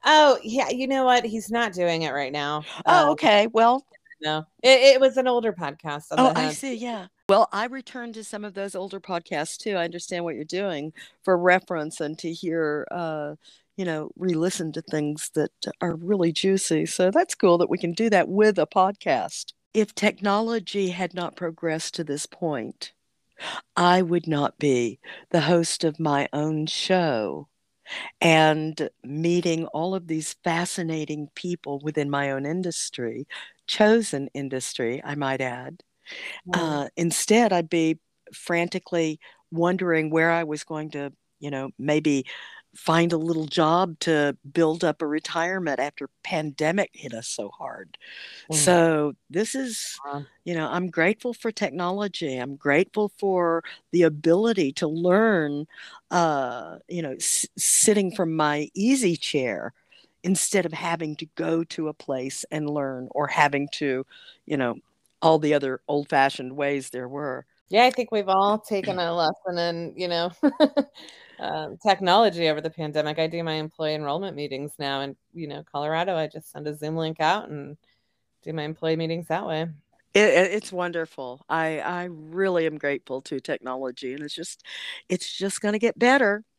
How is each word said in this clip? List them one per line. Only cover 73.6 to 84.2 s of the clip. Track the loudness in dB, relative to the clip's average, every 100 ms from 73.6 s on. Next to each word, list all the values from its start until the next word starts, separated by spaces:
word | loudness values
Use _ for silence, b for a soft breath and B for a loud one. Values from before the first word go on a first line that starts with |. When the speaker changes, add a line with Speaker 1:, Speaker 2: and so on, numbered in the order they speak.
| -6 _ -4 -2
Speaker 1:
enrollment | -4 -4 -6 -8
meetings | -8 -8 -10 -8
now | -4 -4
in, | -6 -10 _
you | -12 -10
know, | -12
Colorado. | -10 -6 -2 -2 0 -2
I | -4
just | -8 -16
send | -10 -10
a | -8
Zoom | -6 -4
link | -6 0
out | 0 0 -4
and | -12 -12 -18 _ _ _ _ _ _
do | -10
my | -8
employee | -8 -6 -2 -2
meetings | -2 -4 -4
that | -4 -2
way. | -4 -4 -10 _ _ _
Speaker 2:
It, | 2 6
it, | 6 4
it's | 0 -6
wonderful. | -6 -4 -4 -8 -10 -12 -14 _
I, | -2 -2 -4
I | -6 -6 -8
really | -12 -12 -2 0 2 0
am | -2
grateful | -4 -4 -6 -10
to | -6 -10
technology, | -6 -8 -6 -8 -8 -8 -10
and | -10